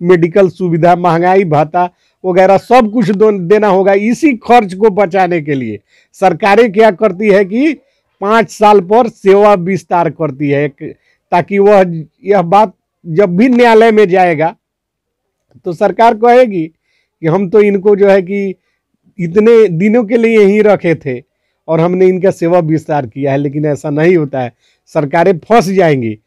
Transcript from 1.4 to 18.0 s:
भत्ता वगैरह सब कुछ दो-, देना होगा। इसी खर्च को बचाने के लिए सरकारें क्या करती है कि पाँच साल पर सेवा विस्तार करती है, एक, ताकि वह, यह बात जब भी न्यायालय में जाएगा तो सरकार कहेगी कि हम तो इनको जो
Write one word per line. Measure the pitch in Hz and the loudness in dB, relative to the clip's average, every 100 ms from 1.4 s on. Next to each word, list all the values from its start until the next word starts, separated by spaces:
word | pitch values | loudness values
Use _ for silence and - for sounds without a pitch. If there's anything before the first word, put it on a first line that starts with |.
| 185 | 0
भत्ता | 147 156 175 180 _ _ _ | -2 -2 -2 -4 _ _ _
वगैरह | 185 180 190 196 | -4 0 2 2
सब | - 247 214 | 2 2 2
कुछ | 240 185 | -2 -2
दो-, | 196 220 202 | 0 0 0
देना | 170 214 208 | 0 0 2
होगा। | 190 190 | 0 0
इसी | 196 208 233 311 233 | 0 -2 -2 -2 -2
खर्च | - 240 202 | 0 2 0
को | 185 220 | -2 -2
बचाने | 196 190 190 180 175 | 0 -2 -2 -2 -2
के | 147 139 | -4 -6
लिए | 113 101 _ _ _ - | -6 -12 _ _ _ -4
सरकारें | 190 165 202 208 240 | -2 0 0 2 2
क्या | 185 220 | 2 2
करती | 175 214 180 214 | 2 -4 -2 0
है | 190 190 | 0 0
कि | 226 302 269 _ _ _ - | -2 -4 -4 _ _ _ -8
पाँच | 196 226 190 | -2 0 -2
साल | - 208 202 | 0 2 2
पर | 175 220 240 | 2 0 0
सेवा | - 196 202 208 202 | -2 2 4 4 2
विस्तार | 170 190 - 175 165 | -2 -6 -4 -4 -4
करती | - 156 135 143 | -4 -8 -6 -4
है, | 139 147 | -2 -4
एक, | - 156 - _ _ _ | -8 -18 -18 _ _ _
ताकि | 175 - 202 | -4 -2 0
वह, | 202 202 180 165 151 _ | 2 2 2 -4 -14 _
यह | 185 202 | -2 -2
बात | 170 196 214 - _ _ 170 | 0 0 0 -4 _ _ -8
जब | 156 202 175 | -2 0 2
भी | 262 | 2
न्यायालय | 240 240 220 233 | 2 4 4 4
में | 214 196 | 2 2
जाएगा | 185 180 151 160 226 _ _ _ _ _ _ _ _ _ _ 185 | 2 0 0 -4 -6 _ _ _ _ _ _ _ _ _ _ -12
तो | |
सरकार | 165 202 185 226 220 | -4 -2 2 0 2
कहेगी | 233 247 254 190 160 | 2 4 2 -2 -8
कि | _ _ _ _ _ 160 | _ _ _ _ _ -4
हम | 185 190 | -2 0
तो | 214 | 0
इनको | 208 196 202 | 2 0 0
जो | 196 | 2